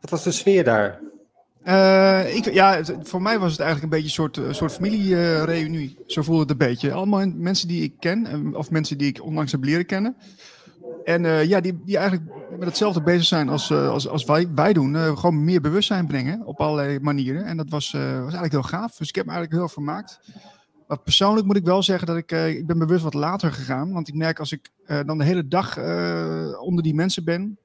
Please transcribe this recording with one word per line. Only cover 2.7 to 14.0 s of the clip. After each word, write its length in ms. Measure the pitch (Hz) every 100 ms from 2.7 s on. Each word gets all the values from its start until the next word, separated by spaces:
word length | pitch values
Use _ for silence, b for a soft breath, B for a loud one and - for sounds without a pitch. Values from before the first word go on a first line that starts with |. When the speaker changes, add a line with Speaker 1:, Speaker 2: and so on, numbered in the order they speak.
| 185
Speaker 2:
het, 180 | 160 170
voor 200 | 156 185
mij 160 | 190 220
was 120 | 180
het 80 | 156
eigenlijk 320 | 151 151 156
een 80 | 160
beetje 220 | 151 -
een 80 | 156
soort, 160 | - 131
eh, 40 |
soort 200 | 139 165
familiereunie. 1300 | - 190 220 196 180 170 160 160 165 156 160 139 - -
Zo 160 | -
voelde 180 | 151 165
het 100 | 143
een 60 | 143
beetje. 360 | 131 120 143
Allemaal 280 | 135 196 202
in, 140 | 196 160
mensen 260 | 170 190 175
die 140 | 170
ik 100 | 156 -
ken, 280 | 170 196 226
eh, 320 | 151 151 143
of 120 | 151
mensen 280 | 165 151 143
die 100 | 143
ik 140 | 131
onlangs 300 | - 156 147
heb 120 | 139
leren 220 | 131 160 175
kennen. 300 | 196 214 254 B B B B B B - -
En, 200 | - 170
eh, 200 | 170 160
ja, 160 | 160 196
die, 200 | 180 175
die 120 | 185 202
eigenlijk 320 | 196 185 160 - - -
met 100 | 180
hetzelfde 340 | - 208 170
bezig 220 | 156 175
zijn 240 | 165 170 139
als, 220 | 147 -
eh, 180 | 151 139
als, 200 | 123